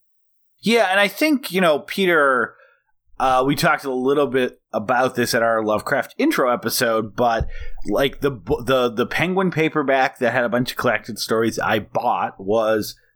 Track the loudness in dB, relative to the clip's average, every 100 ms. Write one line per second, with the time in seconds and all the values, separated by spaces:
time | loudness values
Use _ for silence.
0 | _ _ _ _ _ _ 0 2 4 2
1 | 0 2 0 0 0 0 2 2 -2 -2
2 | 2 4 4 2 -2 -8 _ _ _ _
3 | _ -4 0 2 2 2 2 0 -2 -2
4 | 0 2 2 0 -2 -6 _ -6 -2 0
5 | 0 0 0 0 2 2 0 -2 0 -2
6 | -4 -2 0 2 0 0 -2 -2 0 0
7 | -2 0 0 0 -2 -4 -6 -4 -2 0
8 | -2 -2 -4 -4 -4 -4 0 0 0 0
9 | -2 -2 -2 0 0 0 0 0 0 2
10 | 0 0 -2 0 0 0 -2 -2 0 -2
11 | -4 -10 -2 0 0 -2 -2 -2 -2 -4
12 | -2 -2 -4 -6 -2 0 2 0 -2 -10
13 | _